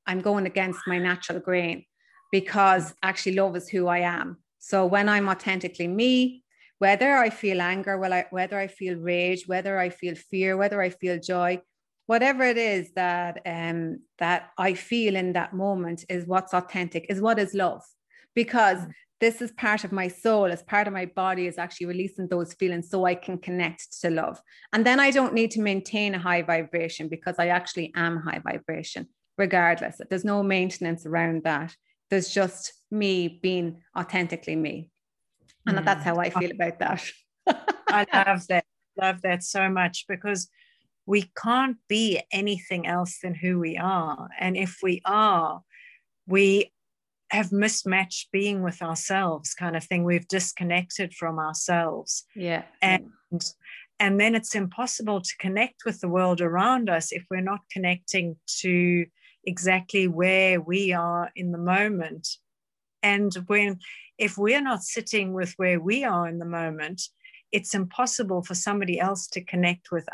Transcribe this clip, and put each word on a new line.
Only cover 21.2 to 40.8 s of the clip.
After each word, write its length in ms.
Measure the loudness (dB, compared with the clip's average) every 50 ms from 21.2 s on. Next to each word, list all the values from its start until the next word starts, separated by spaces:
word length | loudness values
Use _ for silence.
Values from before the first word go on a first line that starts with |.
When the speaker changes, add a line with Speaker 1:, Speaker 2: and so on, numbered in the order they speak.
| 0 0 0 -2 -2
Speaker 1:
is 100 | -4 -4
actually 300 | -6 -8 -8 -8 -8 -8
releasing 400 | -6 -4 -4 -4 -6 -6 -6 -6
those 280 | -2 -2 -2 -4 -4 -4
feelings 360 | -2 -2 -2 0 -2 -6 -4
so 140 | -2 2 2
I 100 | 2 2
can 240 | 0 -4 -8 -8 -8
connect 640 | -6 -6 -4 -2 -2 -4 -4 -8 -16 -18 -10 -4
to 100 | -2 -2
love. 320 | 0 0 -2 -4 -6 -8 _ _ _ -20 -10 -2 0
And 120 | 2 4
then 140 | 6 6 6
I 140 | 6 6 6
don't 220 | 4 4 2 2
need 180 | 2 2 2 0
to 80 | 0
maintain 540 | 0 0 0 -2 -4 -4 -4 -2 -2 -2 -2
a 40 | -2
high 240 | 0 0 0 0 2
vibration, 640 | 2 0 0 0 -2 -2 -2 -2 -4 -6 -8 -8 -8
because 280 | -8 -6 -6 -4 -2 0
I 100 | 2 2
actually 440 | 2 2 0 -2 -6 -6 -6 -6 -2
am 220 | -2 -2 0 -2
high 240 | -2 -4 -4 -6 -6
vibration, 680 | -4 -6 -6 -6 -6 -8 -8 -8 -8 -10 -10 -12 -12 -14 _ _ _ _ _ -2
regardless. 640 | 0 2 4 4 4 4 4 2 0 -6 -8 -8 -8 -6
There's 140 | -4 -4 -2
no 180 | 0 0 0 2
maintenance 640 | 2 2 2 0 0 -2 -4 -4 -4 -4 -4 -4
around 380 | -2 -2 0 0 0 0 -2 0
that. 320 | 0 -2 -2 -2 -6 -12 _ _ _ _ _ _ -2
There's 240 | 0 0 0 0 0
just 380 | 0 0 0 -2 -6 -14 -14 -14 _ _ -6
me 480 | -4 0 0 2 2 2 0 -2 -4 -2
being 400 | -2 0 0 0 0 -2 -6 -8 _ _ -8
authentically 600 | -8 -6 -2 -2 -2 -2 -2 -4 -6 -6 -4 -4
me. 320 | -2 -2 -4 -6 -8 -12 -16 _ _ _ _ _ _ _ _ _ _ _ _ _ _ -2
And 140 | -2 0 2
that's 240 | 4 2 2 2 2
Speaker 2:
Mm. 20 |
Speaker 1:
how 120 | 0 0
I 140 | 0 0 0
feel 200 | 0 -2 -2 -2
about 300 | -2 -2 -4 -2 -2 -2
that. 280 | -2 -2 -2 -2 -6 -10 -14 -16 _ _ _ _ 0
<laughs> 0 | 0 0 0 0 -4 -4 -4 0
Speaker 2:
I 180 | 2 2 2 2 4 4
love 360 | 4 4 4 4 0 0 0
that. 160 | 2 2 2 _ _ _ _ _ _ -2
Love 220 | 0 0 0 0 0
that 220 | 0 0 0 -2
so 240 | -2 0 0 2 2
much, 380 | 2 2 2 0 0 -4 -8 -8
because 420 | -8 -6 -4 -4 -4 -4 -6 -8 _ _ _ _ _ _